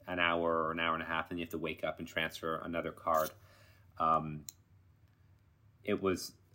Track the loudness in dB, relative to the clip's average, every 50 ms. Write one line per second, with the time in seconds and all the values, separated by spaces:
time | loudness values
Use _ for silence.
0 | -8 -4 0 2 4 4 4 4 4 4 2 2 2 0 0 0 0 0 0 0
1 | -2 -2 -2 -2 -2 -2 -4 -6 -6 -4 -4 -4 -4 -4 -6 -4 -4 -4 -4 -4
2 | -8 -6 -2 -2 -2 -2 -4 -4 -4 -2 -2 -2 -4 -4 -4 -2 -2 -4 -6 -4
3 | 0 2 2 2 2 0 -4 -10 -20 -20 -20 -20 -20 -20 -20 -20 -20 -14 -4 0
4 | 4 4 4 4 2 -2 -6 -8 -10 -14 -18 _ _ _ -20 -20 _ _ _ _
5 | _ -20 _ _ _ -20 -20 _ _ _ _ _ _ -20 -18 -8 -2 0 0 2
6 | 2 2 0 0 -2 -10 -14 -16 _ _